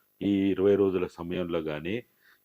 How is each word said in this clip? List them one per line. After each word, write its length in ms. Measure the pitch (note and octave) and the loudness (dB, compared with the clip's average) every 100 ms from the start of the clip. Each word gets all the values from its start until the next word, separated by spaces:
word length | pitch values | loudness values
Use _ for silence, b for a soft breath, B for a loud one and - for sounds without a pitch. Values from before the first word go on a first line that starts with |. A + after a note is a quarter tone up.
| _ - | _ -4
ఈ 300 | G2 G2 G2 | 0 2 2
ఇరవై 240 | F#2 G2 G2+ | 2 4 4
రోజుల 320 | G2 F#2 F2+ | 2 0 -4
సమయంలో 560 | - E2+ F2+ F2+ E2+ | -8 -8 -6 -4 -4
కానీ, 400 | D#2 D2+ D#2+ A#2 - _ b b | -4 -6 -6 -8 -10 _ b b